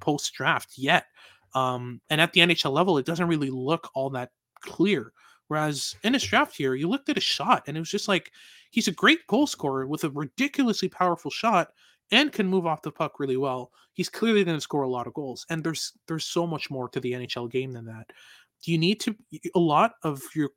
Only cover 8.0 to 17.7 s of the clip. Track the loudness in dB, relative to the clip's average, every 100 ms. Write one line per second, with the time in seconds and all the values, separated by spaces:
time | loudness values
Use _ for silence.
8 | 0 0 -2 -16 -20 -20 _ -2 0 4
9 | 4 4 2 2 2 0 -2 -2 -4 -2
10 | -4 -4 -6 -2 -2 2 2 2 -4 0
11 | 0 0 -4 -2 2 2 2 _ _ _
12 | _ 4 4 2 2 2 0 -2 -6 -4
13 | -4 -2 -2 0 0 -4 -8 _ _ -6
14 | -6 0 4 4 4 -2 -2 -2 -2 -4
15 | -6 -8 -8 -10 -8 -4 -4 -6 -8 -12
16 | -8 -6 -2 -2 -2 -4 -6 -6 -6 -4
17 | -4 -4 -6 -8 -4 -4 -4